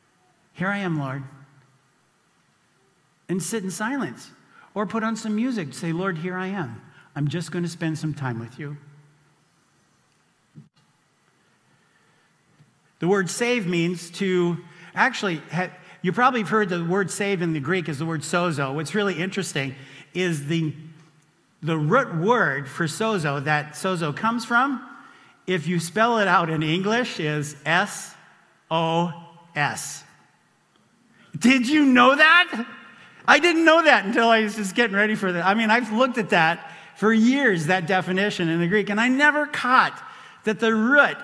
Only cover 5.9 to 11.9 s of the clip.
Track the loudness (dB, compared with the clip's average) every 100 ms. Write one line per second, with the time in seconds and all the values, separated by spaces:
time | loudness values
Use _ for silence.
5.9 | -2 -2 -4 -6 -6 -6 -6 -6 -10 -20
6.9 | -20 _ -6 -4 -4 -6 -6 -6 -6 -6
7.9 | -4 -6 -6 -6 -8 -10 -14 -14 -14 -18
8.9 | -20 _ _ _ _ _ _ _ _ _
9.9 | _ _ _ _ _ _ -20 -20 _ _
10.9 | _ _ _ _ _ _ _ _ _ _